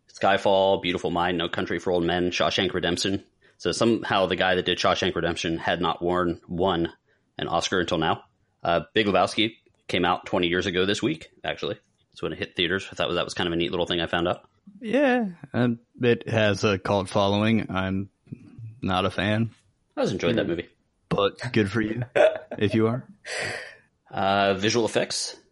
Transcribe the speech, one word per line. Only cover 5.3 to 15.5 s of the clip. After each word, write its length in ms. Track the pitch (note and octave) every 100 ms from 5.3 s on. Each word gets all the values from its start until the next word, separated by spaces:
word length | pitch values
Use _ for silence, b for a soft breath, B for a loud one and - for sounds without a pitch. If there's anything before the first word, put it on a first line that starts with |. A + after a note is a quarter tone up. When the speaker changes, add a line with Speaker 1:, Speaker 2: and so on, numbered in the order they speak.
| E2 F2 E2
Speaker 1:
had 240 | - F2
not 200 | F2 D2+
won, 380 | F2 F2+ F2 E2 -
won 440 | F2 F#2+ F2 E2 - _ _ _ -
an 80 | -
Oscar 320 | E2+ - F#2+
until 180 | E2+ E2+
now. 260 | D#2+ G2+ - _ _ _
Uh, 200 | E2 E2+ D#2
Big 140 | - G#2
Lebowski 480 | F#2 G2 - G#2+ - _ _ -
came 180 | F#2+ F2
out 200 | F2 -
twenty 200 | G2+ F2
years 160 | F2 F2+
ago 180 | F2 F#2+
this 160 | G#2
week, 300 | A#2 D#3 - _
actually. 360 | E2 D2+ D2+ E2+ _ _ _
That's 100 | -
when 100 | E2
it 40 | E2
hit 160 | G2 -
theaters. 320 | E2+ F#2+ -
I 40 | -
thought 160 | E2+
that 140 | F2 -
was 80 |
kind 140 | - F2+
of 60 |
a 20 | E2+
neat 160 | E2+
little 160 | F2 E2+
thing 120 | F2
I 40 | D#2+
found 220 | F2 F2
out. 200 | - - _ - -
Speaker 2:
Yeah, 500 | A#3 B3 C#4+ B3 G#3+ E3+ -